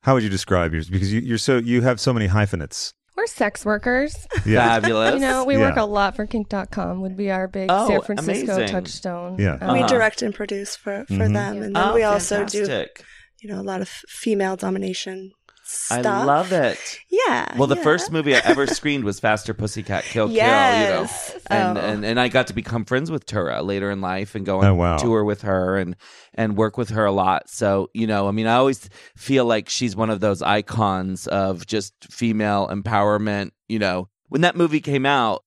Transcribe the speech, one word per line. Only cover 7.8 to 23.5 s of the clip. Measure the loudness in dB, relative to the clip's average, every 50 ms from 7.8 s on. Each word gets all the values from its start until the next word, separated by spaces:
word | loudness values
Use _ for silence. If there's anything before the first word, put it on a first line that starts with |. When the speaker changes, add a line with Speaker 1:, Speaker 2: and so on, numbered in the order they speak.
| 2 2
Speaker 2:
San | 2 0
Francisco | 0 -2 -4 -2 -2 -2 -2 -2 -2 -2 0
Speaker 3:
amazing. | 0 0 0 -2
Speaker 2:
touchstone. | -4 -4 -6 -12 -8 -8 -8 -8 -8 -8 -8 -2
Speaker 1:
Yeah. | 0 2 0 0 0 0 2 2
Speaker 4:
We | 4
Speaker 3:
Uh-huh. | 4 4
Speaker 4:
direct | 4 4 4 2 0 -2
and | -6 -6 -4
produce | -6 -8 -6 -6 -8 -8 -10 -12
for, | -10 _ -8 -8 -8 -4
for | -2 0
Speaker 1:
Mm-hmm. | 2 2 2 2
Speaker 4:
them. | 2 -2 -4 -6 -6
And | -8 -4 -2
then | 0 0
Speaker 3:
Oh, | 2 2
Speaker 4:
we | 2 2
also | 4 2 0 0 0 -2 -2 -2
do, | -2 -2 -2 -2
Speaker 3:
fantastic. | -2 -2 -4 -4 -6 -12 -20 -20 -20 -20 -20 -20 _ _ _
Speaker 4:
you | -14 -10
know, | -10 -8
a | -8
lot | -6 -6 -6
of | -8 -8
female | -10 -18 -20 -18 -16 -6 -2 0 0 2 0 -2 -2
domination | -4 -4 -4 -4 -4 -4 -6 -6 -8 -8 -10 -12 -12 -14 -16 _ _ _ _ _ _ _ -12 -10 -8 -6 -4
Speaker 3:
I | -2 -2
Speaker 4:
stuff. | 0 0 0 0 2
Speaker 3:
love | 2 2 2 2 2
it. | 0 2 2 2 0 -4 -8 -12 -12 -14 -8 _
Speaker 4:
Yeah, | 0 2 2 2 0 0 -2 -4 0
Speaker 3:
Well, | 0 2
the | 2 2
Speaker 4:
yeah. | 2 4
Speaker 3:
first | 2 2 2 0 -2
movie | -2 -2 2 4 4
I | 4
Speaker 4:
<laughs> | 4
Speaker 3:
ever | 4 2 4 2
screened | 0 -2 -2 -2 -2 -2 0 -2
was | -4 -4 0
Faster | 2 0 0 2 -2 -6 -6
Pussycat | -4 -6 -6 -6 -8 -6 -4 -4 -4 -4
Kill | -4 0 0 0
Kill, | 2 2
Speaker 4:
Yes. | 2 4 4 4 6 4 4 4 4 2 2 0 0 -2 -4 -8 -10 -12 -12 -14
Speaker 3:
you | -16
know. | -6 -2 0
And, | 2 2 2 0
Speaker 4:
Oh. | -2
Speaker 3:
and, | -2 -2 -4 -2 -2
and | 0 2 2
I | 2
got | 2 2 2 0
to | 2 -4
become | -8 -6 -4 -4 -4 -2
friends | -2 -2 -2 -2 -2
with | -6 -6 _
Tura | -4 -4 -2 -2 -2